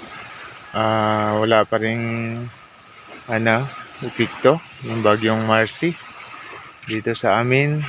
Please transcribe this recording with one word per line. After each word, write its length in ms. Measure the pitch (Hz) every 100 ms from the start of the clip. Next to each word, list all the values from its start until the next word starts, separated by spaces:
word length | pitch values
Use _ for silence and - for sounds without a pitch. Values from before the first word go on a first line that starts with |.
| - - - - - - - 110
Ah, 560 | 110 110 107 107 107
wala 320 | 107 110 110 107
pa 160 | 110
ring, 640 | 110 117 117 117 113 117 120 - - - - - - - -
ano, 400 | 113 113 113 135 - - - 123
epekto 560 | - 113 - 131 165 - - 117
yung 160 | 113
bagyong 400 | 107 107 110 110
Marcy 560 | 110 110 110 - 170 165 - - - - - - - - -
dito 320 | 107 117 113
sa 240 | 110 104
amin. 400 | 123 131 147 151